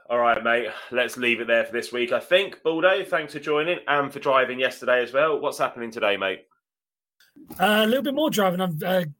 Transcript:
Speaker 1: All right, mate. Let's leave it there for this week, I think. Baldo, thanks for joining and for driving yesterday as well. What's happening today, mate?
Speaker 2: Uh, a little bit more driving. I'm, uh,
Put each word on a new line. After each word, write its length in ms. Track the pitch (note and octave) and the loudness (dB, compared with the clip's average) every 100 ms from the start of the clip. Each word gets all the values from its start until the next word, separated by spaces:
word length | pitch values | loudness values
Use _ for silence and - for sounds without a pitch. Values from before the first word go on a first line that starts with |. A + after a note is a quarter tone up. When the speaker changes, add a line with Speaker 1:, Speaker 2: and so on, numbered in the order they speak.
| - | -4
Speaker 1:
All 100 | A#2+ | 2
right, 240 | A#2+ A2+ | 4 2
mate. 240 | A2+ A#2 A2 - - | 2 0 -2 -8 -6
Let's 260 | A#2+ A#2 B2+ | -2 -2 0
leave 220 | A#2+ A2+ | 0 0
it 80 | A#2 | 2
there 160 | A#2 A2+ | 2 2
for 60 | |
this 200 | A#2 - | -4 -6
week, 200 | B2 A#2+ | -4 -2
I 80 | B2 | -2
think. 440 | - F#3 G3 - | 2 2 2 -4
Baldo, 400 | D#3+ E3 F3+ G3 F3+ | -2 2 2 2 0
thanks 280 | E3+ D3 | -4 -4
for 60 | D3+ | -8
joining 400 | D#3 D3+ D#3+ E3 - | -2 0 0 -2 0
and 240 | C#3+ C#3 | 0 0
for 80 | C3+ | -2
driving 400 | C#3+ C3 B2+ B2+ | 0 2 2 0
yesterday 420 | B2+ - A#2+ B2 | -2 -2 0 2
as 100 | A#2 | 2
well. 260 | C3 D#3 D3 | 2 2 0
What's 180 | C#3+ - | -2 -2
happening 340 | C3 B2 A#2 | -4 -4 -10
today, 260 | A2+ G#2+ G2 | -2 0 2
mate? 240 | F#2+ F#2 - _ _ _ _ _ _ _ _ - - - | 0 -4 -10 _ _ _ _ _ _ _ _ -20 -18 0
Speaker 2:
Uh, 220 | F#3+ G#3+ | 2 4
a 40 | A3 | 2
little 160 | C4 | 2
bit 100 | C#4+ C#4 | 0 0
more 140 | D#4 | 0
driving. 320 | G#3+ F#3+ F3 | 2 2 0
I'm, 160 | F#3 D#3 F#3 | -2 -4 -2
uh, 180 | F#3 E3 - | -2 -2 -8